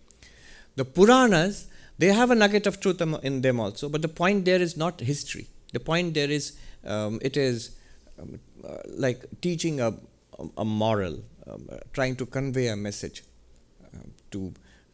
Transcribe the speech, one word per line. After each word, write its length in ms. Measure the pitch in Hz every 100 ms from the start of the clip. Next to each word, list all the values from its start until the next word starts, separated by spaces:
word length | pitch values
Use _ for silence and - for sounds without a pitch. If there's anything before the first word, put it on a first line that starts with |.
| - - - - - - - -
The 80 |
Puranas, 800 | 127 170 208 254 247 180 180 202 - - - -
they 140 | 170
have 180 | 202 247
a 60 | 233
nugget 320 | 202 208 202
of 100 | 190
truth 240 | 202 175
am-, 160 | 165 156
in 160 | 135 135
them 180 | 131 120
also, 300 | 104 - 147
but 140 | 151
the 60 | 160
point 360 | - 175 202
there 180 | 180 185
is 140 | 175 160
not 240 | 156 -
history. 480 | 113 143 - - - - -
The 80 | 120
point 340 | - 165 175
there 160 | 151 143
is, 220 | 147 143 - - -
um, 340 | - 104 107 110
it 160 | 135 147
is, 360 | 135 117 - - - - - -
um, 180 | - - - -
uh, 140 | - 76 -
like 400 | - 131 123 - -
teaching 400 | 180 165 170 147
a, 160 | 117 - - _ _ -
a, 100 | 78 -
a 60 |
moral, 600 | 110 107 110 107 92 71 - - -
um, 180 | 52 -
uh, 60 | - -
trying 220 | - 131 127
to 100 | 123
convey 420 | 135 139 127 120
a 80 | 104
message, 480 | 104 101 87 - - _ _ - _ _
uh, 220 | - - - - -
to, 220 | 101 92 - - - _